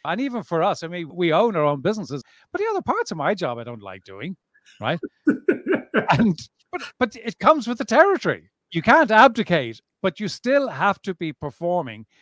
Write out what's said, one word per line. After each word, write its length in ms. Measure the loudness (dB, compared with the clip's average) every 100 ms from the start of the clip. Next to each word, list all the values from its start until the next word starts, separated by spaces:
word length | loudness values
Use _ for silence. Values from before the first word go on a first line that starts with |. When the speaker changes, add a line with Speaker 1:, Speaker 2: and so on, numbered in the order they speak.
Speaker 1:
And 160 | -6 -4
even 220 | -4 -6
for 200 | -4 0
us, 200 | 0 -2
I 60 | -6
mean, 200 | -10 -10
we 200 | -2 2
own 240 | 4 2 2
our 80 |
own 160 | 0 0
businesses, 420 | -2 -4 -6 -10 -12 _ _
but 80 | -4
the 80 | -2
other 120 | -2
parts 280 | -2 -2 -2
of 80 | -2
my 160 | -2
job 240 | -2 -4 -6
I 60 |
don't 180 | -10 -12
like 220 | -14 -16
doing, 320 | -16 -12 -12 -12 _ _ _ -8
right? 180 | -4 -4 -6 _ -2
Speaker 2:
<laughs> 120 | 0 -2 -2 -2 -4 0 -2 2
Speaker 1:
And, 280 | 2 2 0 -8 _ -14
but, 100 | -12 -12 -4
but 180 | -4 -4
it 220 | -12 2
comes 280 | 4 4 2
with 120 | -6
the 60 |
territory. 680 | 2 4 4 4 -2 -4 _ _ _
You 120 | -2
can't 280 | 4 6 6
abdicate, 680 | 6 6 6 0 0 -2 -10 _ -4
but 200 | -4 -4
you 80 | -8
still 400 | -4 0 0 0
have 340 | 0 0 0
to 120 | -6
be 180 | -6 -8
performing 720 | -8 -12 -6 -2 -2 -4 -12 -18 _